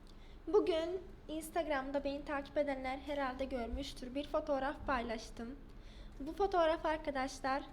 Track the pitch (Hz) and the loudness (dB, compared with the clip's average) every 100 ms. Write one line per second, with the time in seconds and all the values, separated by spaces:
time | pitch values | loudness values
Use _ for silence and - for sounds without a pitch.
0 | - - - - - 403 - 320 339 381 | -16 -16 -16 -10 6 6 8 4 2 -2
1 | - - - 311 320 339 302 277 269 285 | -6 -12 -8 -6 -2 0 2 0 0 0
2 | 277 285 285 285 277 302 285 262 262 277 | 0 -2 -2 -4 0 0 2 0 -2 -4
3 | 294 285 269 262 262 254 233 247 277 - | -2 -2 0 -2 -2 -2 -2 -2 -4 -6
4 | 247 262 294 311 302 269 269 294 - 254 | -4 -4 0 2 2 2 2 -2 0 0
5 | 233 233 - - 233 285 - - - - | 0 -4 -6 -8 -8 -10 -14 -14 -14 -14
6 | - - 277 330 392 370 320 330 330 311 | -12 -8 -4 2 4 6 6 6 2 0
7 | 302 269 269 - 262 277 - | 0 0 -2 -2 0 0 -2